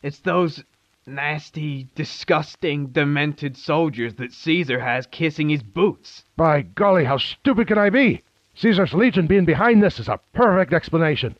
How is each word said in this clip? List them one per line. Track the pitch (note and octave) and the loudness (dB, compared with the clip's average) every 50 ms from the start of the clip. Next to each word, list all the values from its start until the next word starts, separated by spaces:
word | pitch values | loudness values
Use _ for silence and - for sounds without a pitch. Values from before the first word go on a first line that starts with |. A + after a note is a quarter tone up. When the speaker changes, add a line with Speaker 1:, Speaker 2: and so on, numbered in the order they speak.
| - | -8
Speaker 1:
It's | C#3+ C#3+ - | -10 -10 -6
those | _ F#3 E3+ F3+ F3+ E3 - - - _ _ _ _ _ _ _ _ | _ -2 0 0 0 -2 -4 -10 -20 _ _ _ _ _ _ _ _
nasty, | - C3+ C#3 C#3+ D3+ D3+ D3+ - - _ D#3+ D3+ D3+ C#3+ C3+ C3 C3 _ | -14 -10 -6 -6 -6 -6 -6 -10 -12 _ -8 -8 -8 -8 -10 -12 -14 _
disgusting, | - D3+ - - - - - E3+ D3+ D3 - - _ - E3 C#3+ D3 C#3+ | -10 -10 -10 -10 -16 -2 0 0 0 0 -6 -10 _ -4 -4 -2 -4 -6
demented | C3 B2+ D3+ D3 C#3+ D3 D3 D3 D3+ D3 - D3 C#3 B2+ | -4 -2 -2 0 0 0 0 -2 -2 -4 -6 -8 -10 -10
soldiers | - - - D3+ D#3 E3 D#3 A#2 A#2 A#2 A#2 G2+ | -10 -6 -2 0 0 0 -2 -2 -4 -6 -6 -6
that | - B2+ B2 - | -10 -12 -12 -12
Caesar | - - E3 D#3+ F3 E3+ C3+ B2 B2 | -10 -4 -2 -2 0 0 -2 -2 -4
has | A#2+ B2+ A#2+ B2+ B2+ | -2 -2 -4 -4 -6
kissing | _ - - E3 D#3+ D3+ - D3+ | _ -8 -4 -4 -4 -2 -2 -2
his | D3+ D3+ D3 A2+ | 0 0 -2 -4
boots. | G#2 _ E3+ F#3+ G#3 - _ _ - - - _ _ _ | -8 _ 0 0 0 0 _ _ -20 -20 -20 _ _ _
Speaker 2:
By | - E3 D#3+ D3+ D3 C3+ | 0 2 2 2 0 -2
golly, | - - - G3+ G3+ F#3+ F3+ D3 | -4 -2 0 2 4 4 4 2
how | B2+ C#3 | 2 0
stupid | C3+ - - - _ _ C#4 C4 F#3+ A#3 - | -2 -4 -6 -10 _ _ 0 2 2 2 2
can | G#3+ | 2
I | G#3+ G#3 G3+ | 2 2 2
be? | F#3+ C4 C#4 A3+ B2 - _ _ _ _ _ _ _ | 4 4 4 2 2 -2 _ _ _ _ _ _ _
Caesar's | - - A3+ G#3 F3+ F#3+ D3 - | -2 0 2 2 2 2 0 2
Legion | F#3 A#3 B3+ - F#3+ F3 | 2 2 2 2 0 2
being | D3+ F#3+ G3+ F3+ | 4 2 2 4
behind | E3 D#3 B2+ G3+ A#3+ A#3 G#3+ | 2 2 2 2 4 4 4
this | G#3 F#3 - - | 4 4 0 -4
is | A2 - | -6 -6
a | A2 - _ _ _ | -6 -6 _ _ _
perfect | - B3 A3+ F3+ F#3 F#3 B2+ E3 | 2 2 4 4 2 2 2 0
explanation. | E3 - - - E3 E3 D#3 D3+ - - A#2 A2+ _ | -2 -2 -2 -2 0 0 0 0 -2 -4 -8 -8 _